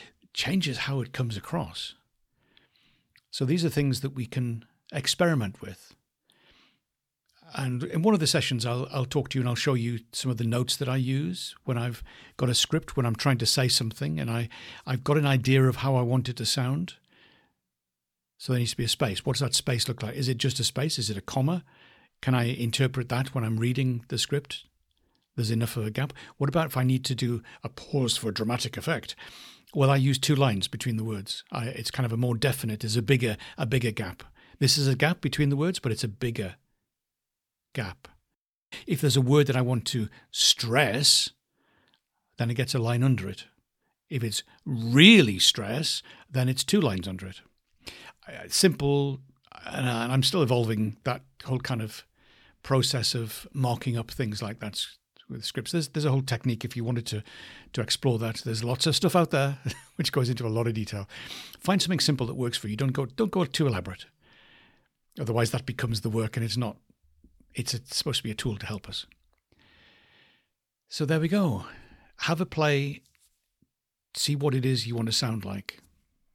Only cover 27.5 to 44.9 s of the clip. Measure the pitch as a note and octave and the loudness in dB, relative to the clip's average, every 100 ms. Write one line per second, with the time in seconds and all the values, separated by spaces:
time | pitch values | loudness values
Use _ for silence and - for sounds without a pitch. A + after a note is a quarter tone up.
27.5 | - - - - C#3+ A#2+ - A2+ G2 A2 | -14 -12 -12 -4 0 0 0 -2 -2 -2
28.5 | A#2+ A2+ - - C#3+ - - - - - | -2 -4 -6 -4 -4 -4 -14 -16 -18 -20
29.5 | - _ D#3 C3+ C#3 C3+ C3 - C#3 C3+ | -20 _ 2 4 6 4 2 2 4 4
30.5 | G2+ F#2+ G#2+ B2+ A2 A2 G#2 G2+ - - | 2 -2 -4 -4 -2 -4 -6 -8 -10 -8
31.5 | - A#2 - A2+ - B2 A2+ B2 A#2 C3+ | -6 -6 -6 -6 -2 0 2 0 2 0
32.5 | B2+ A2+ G#2+ A2 A#2 G#2+ C3 A#2+ G2+ - | 0 -4 -4 0 0 4 2 2 -4 -10
33.5 | - A#2+ C3 A2+ G#2 G2 - - _ - | -6 -2 0 0 -2 -8 -8 -18 _ -18
34.5 | - C3+ D3 C3+ C3 D3 F3+ C#3 - C#3+ | 0 2 2 2 2 2 0 -2 0 2
35.5 | C#3 E3+ F#3 B2+ G#2+ A2+ G#2 B2 A2+ F#2+ | 2 0 -2 -2 -2 -4 -4 -4 -4 -6
36.5 | - _ _ _ _ _ _ _ _ _ | -8 _ _ _ _ _ _ _ _ _
37.5 | _ _ - G2 - - _ _ _ _ | _ _ -8 -6 -8 -20 _ _ _ _
38.5 | _ - - - D3+ D3 B2+ B2+ D3 C#3 | _ -18 -14 -4 0 2 4 6 6 6
39.5 | B2+ B2 B2 - B2 G#2+ - _ - - | 2 2 0 -2 -4 -4 -8 _ 2 4
40.5 | - A2+ B2 A#2+ A#2+ D3 - - _ _ | 4 2 4 4 4 4 4 2 _ _
41.5 | _ _ _ _ _ _ _ _ - A#2+ | _ _ _ _ _ _ _ _ -4 -2
42.5 | A#2+ B2 C3 A#2 A#2+ C3+ A2+ F#2 - - | 0 0 0 0 2 4 4 0 -10 -14
43.5 | _ _ _ _ _ - C#3 A2+ - - | _ _ _ _ _ -8 -4 -2 -4 -8
44.5 | - - A#2+ A2+ | -14 -6 -4 2